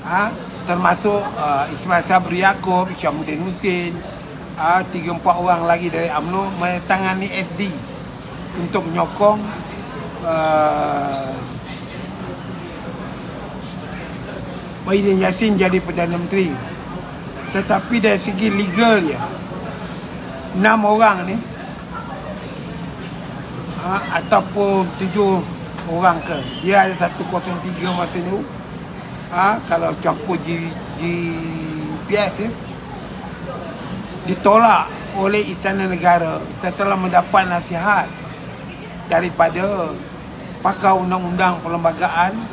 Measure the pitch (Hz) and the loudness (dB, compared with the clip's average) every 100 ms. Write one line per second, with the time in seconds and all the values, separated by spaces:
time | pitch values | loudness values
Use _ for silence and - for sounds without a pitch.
0 | 143 180 208 - - - - 175 180 175 | 0 0 0 -2 -10 -10 -2 2 4 4
1 | 208 202 202 - 151 139 151 147 175 175 | 2 2 -2 -2 0 0 0 -4 0 2
2 | 165 185 175 175 190 196 185 185 185 175 | 6 4 4 2 4 2 2 2 2 0
3 | 156 147 151 151 185 180 202 180 175 170 | -2 -2 -4 -4 -4 -2 0 0 -2 -6
4 | - - - - - - 156 180 185 185 | -10 -12 -12 -12 -12 -2 4 4 2 -4
5 | 160 170 190 175 175 175 170 170 175 160 | -4 0 2 2 4 2 4 2 2 -2
6 | 170 151 156 185 196 190 175 180 175 190 | 0 0 -2 -2 -2 -2 -2 -2 0 0
7 | 190 185 190 185 190 170 202 147 - - | 2 -2 -2 -4 -6 -4 -4 -4 -10 -12
8 | - - - - - - 170 196 165 170 | -12 -12 -12 -10 -8 -6 -2 -2 0 0
9 | 170 - 208 214 - - - - - - | 0 4 4 4 0 -8 -10 -10 -10 -10
10 | - - 170 160 160 156 151 147 147 143 | -10 -6 0 2 4 4 4 2 0 0
11 | 143 135 131 127 - - - - - - | -2 -2 -4 -6 -8 -10 -10 -10 -10 -10
12 | - - 92 90 - - - - - - | -10 -8 -8 -8 -10 -10 -10 -10 -10 -8
13 | - - - - - - - - - - | -8 -10 -10 -10 -10 -10 -10 -10 -8 -10
14 | 175 - - - - - - - - 196 | -10 -10 -10 -8 -8 -10 -10 -8 2 4
15 | 202 190 190 180 220 202 190 185 170 175 | 6 6 4 4 4 6 6 4 0 -2
16 | 170 175 175 196 180 131 120 - - - | 0 0 0 2 2 0 -6 -10 -10 -10
17 | - - - - - 196 190 196 - 233 | -10 -10 -10 -10 -4 -2 2 0 2 4
18 | 214 202 202 185 220 196 202 175 233 214 | 4 4 0 0 2 2 0 4 6 6
19 | 165 127 - - - - - - - - | 4 0 -4 -6 -10 -10 -8 -8 -8 -10
20 | - - - - - 185 208 220 208 214 | -10 -10 -10 -10 -6 4 6 6 6 6
21 | 226 190 180 220 - - - - - - | 6 6 0 -4 -4 -10 -10 -12 -10 -10
22 | - - - - - - 170 165 170 - | -10 -10 -10 -10 -10 -10 -10 -8 -8 -10
23 | - - - - - - - - 170 196 | -10 -10 -10 -10 -10 -10 -8 -6 -2 -2
24 | - 170 - 202 190 202 202 196 180 - | 0 -2 4 4 4 2 4 4 2 0
25 | 190 190 196 185 - - - - - 165 | -2 4 4 4 0 -8 -10 -8 -4 4
26 | 180 165 151 156 127 - 160 202 190 175 | 4 4 -2 -4 -4 -4 4 6 6 4
27 | 175 - 170 180 190 175 185 170 180 175 | -2 -2 -2 -2 -2 -6 -6 -4 -2 -2
28 | 170 185 175 202 277 - - - - - | -2 -2 -2 -2 -4 -10 -12 -12 -12 -12
29 | - - - 175 190 226 - 170 165 156 | -12 -12 -6 2 4 2 0 0 0 0
30 | - 165 - 170 147 170 165 165 - - | 0 -2 -2 -2 -2 -4 -4 -6 -10 -6
31 | 170 170 170 165 160 160 156 156 151 151 | -2 -2 -2 -4 -4 -6 -6 -6 -6 -6
32 | - 202 202 - 220 - - - - - | 0 2 2 0 -6 -6 -10 -12 -12 -12
33 | - - - - - 175 - - - - | -10 -10 -10 -10 -8 -8 -8 -10 -8 -8
34 | - 180 - 185 202 214 233 185 156 - | -8 -8 -4 4 8 8 10 8 4 -6
35 | - 196 196 208 202 180 202 196 190 180 | -8 -2 2 2 0 -2 -2 0 0 2
36 | 175 175 165 156 156 - 180 180 202 196 | 6 6 4 -2 -6 -6 -6 0 0 2
37 | 185 180 180 196 185 175 170 170 190 202 | 4 4 6 4 4 0 -2 0 4 4
38 | 151 - - - - - - - - - | 2 -6 -12 -12 -12 -12 -12 -12 -12 -12
39 | - 170 180 - 165 165 190 196 165 147 | 0 2 2 4 4 4 0 0 -2 -4
40 | - - - - - - 185 190 202 190 | -10 -12 -14 -12 -12 -2 -2 2 4 4
41 | 180 185 175 180 185 170 151 170 165 160 | 4 0 0 2 2 2 -2 0 0 2
42 | 175 165 180 220 233 | 0 4 2 2 -8